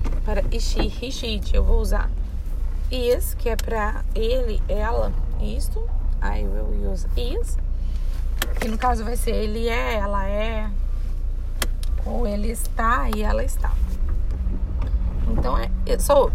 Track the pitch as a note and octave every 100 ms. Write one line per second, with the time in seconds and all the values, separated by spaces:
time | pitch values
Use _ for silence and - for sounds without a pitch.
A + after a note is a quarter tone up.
0 | - - - G#3 F#3 A#3 - A3 A3 -
1 | B3 - A#3 G#3+ - G3+ F#3+ G#3 G3 A#3
2 | - - - - - - - - - B3+
3 | A#3+ B3+ - - A#3+ A3 - A3 G#3 G#3+
4 | - A3 A3 B3+ A#3 G#3+ - G#3 G#3+ A#3+
5 | G#3 G3 - - G#3 G#3+ - - - -
6 | - - G#3 G#3+ G#3 - G#3+ G#3 G3+ G3+
7 | - A#3+ A#3 G#4+ - - - - - -
8 | - - - - - - A#3 G#3+ B3 A#3
9 | A3+ B3 A#3+ G#3 G#3+ A3 A#3 A#3 B3+ A3
10 | G3+ G3+ G3 G#3 A3 A3 G#3 - - -
11 | - - - - - - - - - -
12 | - A3+ A3 G#3 G#3+ A#3 - - A3+ B3+
13 | A#3+ G#3+ G#3+ A3 - - - - - -
14 | - - - - - - - - - -
15 | - - - A2+ A#2 C#3 - - - -
16 | - C#4+ A#3+